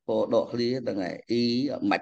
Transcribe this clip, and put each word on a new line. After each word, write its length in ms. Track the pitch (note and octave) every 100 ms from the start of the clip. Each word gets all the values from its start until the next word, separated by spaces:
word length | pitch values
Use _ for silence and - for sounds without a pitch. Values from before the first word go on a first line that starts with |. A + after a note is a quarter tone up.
| -
For 240 | A2 G2+
đọc 180 | A#2 -
clear 300 | A#2+ A#2+ C3
là 80 | A2+
này. 320 | G2 F2 - -
E 420 | A#2 A#2+ A#2+ C#3
ở 80 | -
mạch 180 | G2 F2+